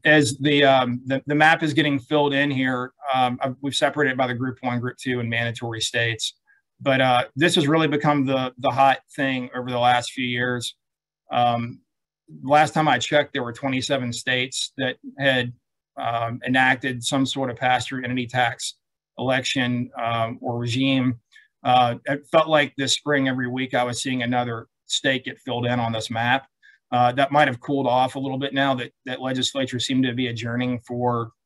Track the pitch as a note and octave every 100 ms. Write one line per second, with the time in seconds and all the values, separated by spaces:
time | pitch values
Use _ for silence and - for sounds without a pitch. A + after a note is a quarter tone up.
0 | D#3+ D3+ C#3 C#3+ C#3+ C#3+ C#3+ C3+ B2+ B2
1 | C3 C3+ C#3 D3 D#3 E3 D#3+ C#3+ D3+ C#3
2 | - D#3 C#3+ C#3 C#3+ C3 C3 B2+ B2+ _
3 | C#3+ C3 B2+ B2 C3+ B2+ C#3 - D3 D3
4 | C3+ B2+ B2+ A#2+ C3 A#2+ B2+ A#2+ B2 -
5 | C3+ B2 A#2 A#2 A#2 A#2 A#2+ A2+ - A#2+
6 | A#2 A2 - - _ _ _ _ C3+ C3
7 | B2+ B2 B2+ C3+ E3+ F3+ C#3+ D#3+ D#3 D3
8 | D#3 D3 C3 C3+ B2+ B2 C3 B2 C3+ C3+
9 | _ - C3+ C3 B2+ B2+ B2 B2 B2 B2
10 | B2 - B2 A#2+ B2 A#2+ A#2 - _ _
11 | _ _ _ B2 A#2+ A#2+ A#2 - _ _
12 | _ _ _ D#3 C3+ D3 D#3 D#3+ D#3 B2
13 | - D3 D3 C#3 A#2+ A2+ C3+ B2+ A#2+ C#3
14 | B2 A#2 - B2+ B2+ - - - B2+ B2
15 | - - C#3 C3 B2 B2 _ _ _ -
16 | A#2+ A#2 A#2 A#2+ B2 C3 C3 C3+ C3+ B2
17 | A#2 C#3 C3+ C#3 B2+ A2+ B2+ B2 - C3
18 | B2 B2+ A#2+ B2+ A#2+ A#2+ - - _ _
19 | _ - B2 C3 B2+ C#3 B2 B2 B2 -
20 | A#2 A#2 A#2 B2 B2+ A#2+ A#2+ A#2+ C3+ C3+
21 | B2+ A#2 _ _ _ _ B2+ B2+ B2 A#2
22 | - C#3+ - E3 D#3 D#3 C#3 - C3+ -
23 | D3 C#3+ C3+ C3 B2 B2+ B2 B2 B2 A#2+
24 | C#3 B2+ A#2+ B2 B2 A2+ - _ - -
25 | C#3+ B2+ B2 A#2+ - A#2+ A#2+ A#2+ A#2 A2+
26 | - A2+ A#2+ C#3+ - _ - _ _ B2
27 | B2 B2+ C#3 C#3+ C#3+ A#2+ - C#3 B2 B2+
28 | C3 C#3 C3+ C3 C#3 C#3 C#3 B2+ A#2+ _
29 | C3 B2+ C3 C3 B2+ C#3 C3 B2 - C3
30 | C3 A#2+ B2 A2+ A#2 A#2+ B2 B2 - B2
31 | B2 A#2+ A2+ _